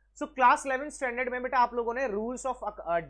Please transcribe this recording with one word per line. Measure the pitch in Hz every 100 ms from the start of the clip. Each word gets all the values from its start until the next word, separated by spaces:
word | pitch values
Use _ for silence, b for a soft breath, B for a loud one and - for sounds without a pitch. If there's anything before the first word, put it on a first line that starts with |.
| _ -
So, | 294
क्लास | 254 247 294 269
इलेवन | 262 294
स्टैंडर्ड | - 254 233 247
में | 247
बेटा, | 247 247
आप | 240
लोगों | 240 233
ने | 240 262
rules | 202 233 254 262
of, | 247
uh, | - - 165 170